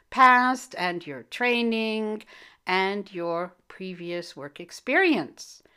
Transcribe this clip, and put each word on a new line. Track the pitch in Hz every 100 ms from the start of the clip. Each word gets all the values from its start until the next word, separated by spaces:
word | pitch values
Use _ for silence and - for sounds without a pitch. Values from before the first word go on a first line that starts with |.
| -
past | 247 254 247 254 254 - -
and | 180 175 151
your | 131
training | - - 247 240 233 226 220 220 214 214 - - - _ -
and | 185 190 202 202
your | 180 170 170 180 - -
previous | - 185 175 170 175 170 -
work | 143 -
experience. | 175 - - 320 370 220 127 - - - _